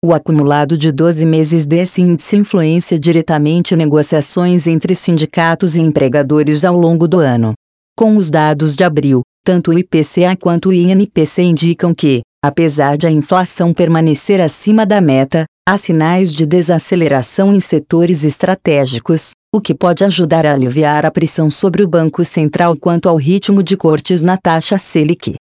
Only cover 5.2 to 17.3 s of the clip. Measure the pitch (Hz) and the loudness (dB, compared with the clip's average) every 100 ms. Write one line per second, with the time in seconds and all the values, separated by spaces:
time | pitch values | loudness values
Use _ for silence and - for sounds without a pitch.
5.2 | 151 - 165 165 185 160 160 147 135 143 | -2 -2 -2 0 0 0 0 2 0 0
6.2 | 139 151 147 151 180 175 170 170 165 180 | 0 0 2 0 0 2 2 2 0 2
7.2 | 143 120 113 110 _ _ _ - 226 214 | 2 0 0 -4 _ _ _ -2 2 2
8.2 | 170 160 151 151 156 139 180 147 139 127 | 0 0 0 0 -2 0 0 0 2 0
9.2 | 123 _ - 180 165 170 180 165 151 - | -2 _ -2 0 0 -2 0 -2 -2 0
10.2 | 180 185 180 170 190 185 175 190 202 - | 0 0 -2 0 0 2 2 2 0 0
11.2 | 151 - 180 160 165 165 175 160 151 127 | -2 0 0 2 0 0 -2 0 0 0
12.2 | - _ 143 143 165 147 139 147 165 156 | -4 _ -4 0 -2 0 0 0 0 0
13.2 | 147 180 180 - 175 165 170 165 165 143 | 0 0 -2 -2 -2 0 2 2 2 0
14.2 | - 196 160 - - 214 214 208 165 131 | 0 0 0 -2 0 2 2 2 2 2
15.2 | 135 165 160 _ - 196 - 160 156 180 | 0 -2 -4 _ -4 -4 0 0 2 0
16.2 | 185 147 156 180 165 165 - 180 160 139 | 0 -2 0 0 2 -2 0 -2 0 0
17.2 | 127 | -2